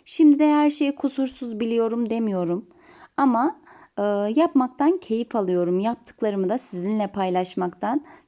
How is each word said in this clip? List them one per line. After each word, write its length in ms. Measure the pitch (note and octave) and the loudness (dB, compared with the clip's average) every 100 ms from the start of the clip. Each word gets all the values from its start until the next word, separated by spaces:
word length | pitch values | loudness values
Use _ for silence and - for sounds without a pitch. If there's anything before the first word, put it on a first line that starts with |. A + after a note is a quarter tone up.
| - | -8
Şimdi 340 | - D4+ C#4+ | 4 6 6
de 100 | D4+ | 4
her 200 | D4 D4 | 4 2
şeyi 260 | D4 C#4+ C#4+ | 2 -2 -2
kusursuz 640 | C#4 C4+ C4 - A#3+ G#3+ | -4 -2 -6 -6 -10 -6
biliyorum 500 | A3+ A#3 A3+ A#3 A3+ | -2 0 0 -2 -2
demiyorum. 560 | A3+ A3 F#3 E3+ F3 - _ - - - - | -2 -2 -2 -2 -4 -6 _ -20 -20 -10 0
Ama, 420 | C#4 A#3 C#4+ - - - - - | 2 2 0 -2 -14 -20 -14 -4
e, 60 | G#3 G3+ G#3 C4 | -2 0 0 2
yapmaktan 640 | E4+ C#4 B3+ - C#4+ F#4 | 2 2 0 0 0 0
keyif 380 | - A3+ A#3 A3+ | -2 -4 -2 -2
alıyorum. 440 | F#3 F3+ F3 F3+ | 0 0 2 0
Yaptıklarımı 720 | G#3+ A#3+ - - A3 G3+ F#3 | -2 -4 -10 -6 -2 -2 -2
da 80 | B3 | -4
sizinle 500 | - F3+ F#3 G#3+ G3+ | -6 -8 -4 -2 -4
paylaşmaktan 1000 | G3+ F#3 F3+ F3+ - F3+ - G#3 C#4+ - - | -4 -2 -2 -4 -4 -6 -4 -4 -4 -6 -16